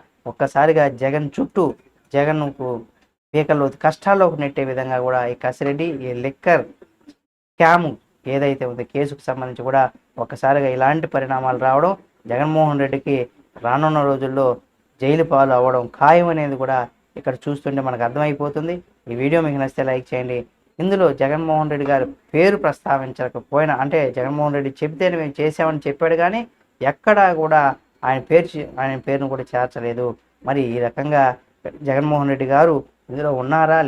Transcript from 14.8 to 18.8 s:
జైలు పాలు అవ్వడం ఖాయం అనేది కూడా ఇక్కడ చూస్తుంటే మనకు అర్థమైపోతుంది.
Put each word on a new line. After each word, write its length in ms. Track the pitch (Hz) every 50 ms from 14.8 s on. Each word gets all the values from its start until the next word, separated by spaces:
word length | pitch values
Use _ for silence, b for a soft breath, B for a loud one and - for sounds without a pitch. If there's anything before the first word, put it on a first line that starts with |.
| _ _ _ _
జైలు 220 | 131 135 151 160 165 160
పాలు 200 | 151 135 135 135 127 123
అవ్వడం 260 | 127 131 127 123 120 117 - -
ఖాయం 300 | 143 147 165 175 175 170
అనేది 240 | 165 156 151 143 139 127
కూడా 160 | 131 131 131 127 120 - _ _ _ _ _ -
ఇక్కడ 160 | - 143 127 123 -
చూస్తుంటే 360 | 147 143 143 - - 135 139 135 131
మనకు 140 | 123 113 120
అర్థమైపోతుంది. 680 | 117 123 143 151 151 143 - 147 147 143 156 151 165 175 175